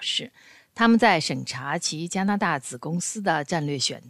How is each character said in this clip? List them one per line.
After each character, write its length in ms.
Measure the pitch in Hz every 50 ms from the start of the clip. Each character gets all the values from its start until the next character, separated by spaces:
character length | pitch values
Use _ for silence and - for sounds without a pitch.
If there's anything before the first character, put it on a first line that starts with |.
示， 320 | - - - - - - _ _ - - - - _ _ _
他 140 | - 233
们 100 | 233 233
在 240 | 220 240 220 185 160
审 240 | - - 139 131 131
查 320 | - - 127 131 139 151
其 300 | 170 - - 170 156 170
加 160 | 175 - 190 190
拿 120 | 202 208
大 220 | 202 208 175 156
子 220 | 135 - - 127 120
公 200 | - 151 165 175
司 220 | - - - 220
的 220 | 196 190 160 151 143
战 200 | - 180 160 147
略 140 | 147 143
选 240 | 131 - - 139 - -